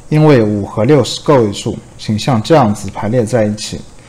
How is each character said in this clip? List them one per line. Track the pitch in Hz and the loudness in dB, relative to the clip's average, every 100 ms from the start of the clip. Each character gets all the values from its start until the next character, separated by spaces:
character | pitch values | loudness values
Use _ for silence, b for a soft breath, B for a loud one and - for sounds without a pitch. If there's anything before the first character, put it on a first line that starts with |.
| - | -4
因 | 151 156 | 2 4
为 | 135 | 4
五 | 107 104 98 | 2 0 -4
和 | - | -2
六 | 110 151 | 2 2
是 | 113 - | 2 -4
个 | - 139 | 0 2
位 | 107 | 2
数， | 98 120 95 - - | -2 -8 -8 -12 -12
请 | - 107 | -6 -4
像 | - 117 | -2 -2
这 | - 160 | 2 2
样 | 113 104 | 2 0
子 | 95 | -8
排 | - 101 | -8 -4
列 | 127 | -2
在 | 104 123 107 | 0 0 -2
一 | 104 | -4
起， | - - - B | -8 -12 -14 B